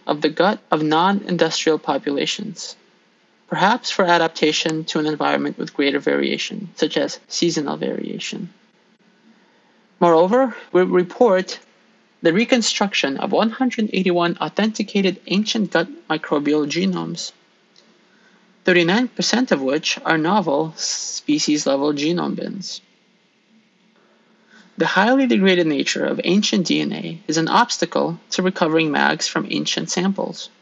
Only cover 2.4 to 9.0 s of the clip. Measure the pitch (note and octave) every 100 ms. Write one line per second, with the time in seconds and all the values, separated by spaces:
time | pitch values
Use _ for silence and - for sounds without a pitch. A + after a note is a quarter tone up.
2.4 | - E3+ - - _ _ _ _ _ _
3.4 | - E3 F#3+ A#3+ - - F3+ E3+ D#3+ -
4.4 | D#3 D3+ E3 D#3+ D#3+ D#3+ D3+ D3 C#3+ C#3+
5.4 | C#3+ - - - C#3+ C#3+ C#3+ C#3+ - -
6.4 | - - E3 - D#3 D#3 C#3+ - - -
7.4 | E3+ D#3+ C#3+ D3+ C3+ - - - - -
8.4 | - - _ _ _ _